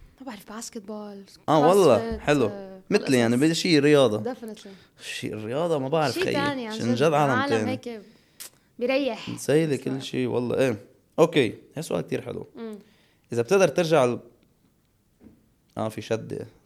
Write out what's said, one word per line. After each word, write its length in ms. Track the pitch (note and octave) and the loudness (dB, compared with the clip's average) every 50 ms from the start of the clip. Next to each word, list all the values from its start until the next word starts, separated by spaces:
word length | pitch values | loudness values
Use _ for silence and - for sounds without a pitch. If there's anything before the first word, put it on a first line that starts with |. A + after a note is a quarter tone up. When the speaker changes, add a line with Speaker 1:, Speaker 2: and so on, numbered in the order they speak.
| - - _ - | -20 -20 _ -18
Speaker 1:
ما 40 | C4 | -16
بعرف، 260 | C4 G#3+ G3 - - | -16 -16 -16 -16 -16
باسكتبول، 720 | G#3 A3+ A#3+ - - A#3 F#3+ G3+ G#3+ G#3+ G#3 G#3 G3+ G3 G3 - - - _ - | -14 -14 -12 -12 -12 -14 -12 -12 -12 -12 -12 -14 -16 -18 -20 -20 -20 -8 _ 2
Speaker 2:
آه، 180 | D3+ D#3+ C#3+ D#3+ | 4 6 6 6
والله، 280 | F#3+ G3+ F#3+ C#3+ A#2 G#2 | 6 8 8 8 6 6
Speaker 1:
كروسفيت، 200 | - - - - | 4 0 -6 -4
Speaker 2:
حلو. 280 | - - D3 C#3+ A#2+ G2+ | 0 0 2 2 2 0
Speaker 1:
آه، 340 | G2+ G2 G2 F#2+ F#2+ - - - | -2 -6 -14 -16 -18 -14 -6 -2
Speaker 2:
مثلي 280 | G2+ G#2 - - C3+ B2 | -2 -2 0 2 2 4
يعني، 180 | A#2 A2+ B2 | 4 4 4
Speaker 1:
هالقصص. 100 | B2 D3 | 4 2
Speaker 2:
بدي 100 | D#3+ E3 | 2 2
شي 240 | D#3+ - F#3 E3 D3 | 2 2 2 4 4
رياضة. 540 | C#3 D3+ D3 C#3+ C3+ A2+ G#2 G#2+ A2 A#3 C4 | 6 6 6 6 6 4 2 0 -4 -6 -8
Speaker 1:
Definitely. 680 | - A#3+ A3 G#3+ - - G3+ F#3+ F3 _ _ _ - - | -10 -12 -14 -14 -16 -18 -20 -20 -20 _ _ _ -20 -16
Speaker 2:
شي 300 | - - - - A#2+ A2 | -14 -12 -10 -8 -8 -8
رياضة 460 | G#2+ G#2+ G#2+ B2 C#3+ E3+ F3 D#3+ C#3+ | -8 -8 -6 -4 -2 -2 -2 -2 -2
ما 80 | C3 C3+ | -2 -2
بعرف 240 | D3+ E3 D#3 C3+ - | 0 0 0 0 0
Speaker 1:
شي 60 | - | -2
Speaker 2:
خيي. 120 | - - - | -2 -2 -2
Speaker 1:
تاني، 340 | - - - - - A#3+ - | -2 -2 -2 -4 -6 -8 -8
عن 60 | - | -8
Speaker 2:
شي 100 | - - | -4 -2
من 120 | A#2 A#2+ | -2 0
Speaker 1:
جد. 80 | A#2 C#3+ | 2 2
Speaker 2:
جد 100 | E3 D3+ | 2 2
عالم 180 | D3 D3+ C#3 | 2 2 2
Speaker 1:
عالم 180 | B2+ - - - - A2 | 2 0 0 0 0 0
Speaker 2:
تاني. 140 | G#2+ B3+ | 0 -2
Speaker 1:
هيك 300 | C4 - - B3 A#3 G#3+ F#3 G#3+ _ _ _ _ _ - - - _ _ _ _ _ - | -4 -6 -8 -12 -14 -14 -16 -20 _ _ _ _ _ -20 -20 -20 _ _ _ _ _ -6
بيريح. 500 | A#3+ A#3+ C4 C#4 C#4+ B3+ A3 G3+ - - | -4 -2 0 0 0 -2 -6 -8 -10 -10
Speaker 2:
نسيلي 480 | A#2+ A#2+ - - C3+ D#3 E3 D#3 C3+ C3 | -10 -6 -2 0 2 2 2 2 -2 -4
Speaker 1:
بس 60 | - | -4
Speaker 2:
كل 80 | C3+ | -6
Speaker 1:
لا. 80 | C3 C3+ | -6 -6
Speaker 2:
شي، 280 | B2 - - B2+ B2+ A#2+ | -8 -6 -4 -4 -4 -2
والله، 300 | A2+ A#2 B2 A#2 A2+ A2+ | -2 -2 -2 -2 0 0
إيه. 280 | C3 C3 A2+ G2+ - - _ _ _ _ _ - | 0 0 0 -4 -8 -16 _ _ _ _ _ 2
أوكي، 340 | E3 E3 E3 D#3 B2 G#2 - - - _ - C#3 | 2 4 4 2 2 2 0 -6 -16 _ -14 -12
هالسؤال 240 | D#3+ - - F3 | -8 -6 -6 -6
كتير 200 | D3 - - B2 | -6 -6 -8 -8
حلو. 260 | - B2 G2+ F2+ - - - | -8 -8 -12 -12 -12 -14 -14
Speaker 1:
مم. 240 | - A3+ A3 G#3+ G3 - _ _ _ _ _ _ _ _ - A#2 | -14 -14 -12 -14 -16 -18 _ _ _ _ _ _ _ _ -8 -4
Speaker 2:
إذا 80 | A#2 | -4
بتقدر 260 | A#2 - F#3 G3+ F#3+ D#3+ | 0 2 2 4 4 2
ترجع 380 | - - F3 D#3 E3 D3+ B2+ | 2 0 0 2 2 4 4
ال-، 140 | B2 A#2 G2+ - - _ _ _ _ _ _ _ _ _ _ _ _ _ _ _ _ _ _ - - _ _ _ _ _ _ _ _ - A2+ | 2 0 -2 -8 -14 _ _ _ _ _ _ _ _ _ _ _ _ _ _ _ _ _ _ -20 -20 _ _ _ _ _ _ _ _ -10 -8
آه، 120 | A2 A2 | -8 -8
في 120 | - - | -8 -8
شدة، 460 | G#2+ - A2+ A2 A2+ A2+ G#2 G2+ A2 A2 - _ _ | -8 -6 -6 -6 -6 -8 -12 -12 -12 -14 -18 _ _